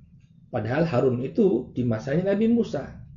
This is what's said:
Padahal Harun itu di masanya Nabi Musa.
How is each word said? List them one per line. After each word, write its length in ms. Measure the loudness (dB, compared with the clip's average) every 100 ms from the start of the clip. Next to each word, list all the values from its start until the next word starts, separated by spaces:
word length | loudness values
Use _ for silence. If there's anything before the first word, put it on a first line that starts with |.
| -20 -20 -20 -20 -8
Padahal 400 | -4 -2 0 2
Harun 320 | 2 2 0
itu 500 | -2 2 4 2 -2 -4
di 80 |
masanya 480 | -2 -2 -2 0 0
Nabi 160 | 2 2
Musa. 580 | 2 0 -4 -8 -14 -18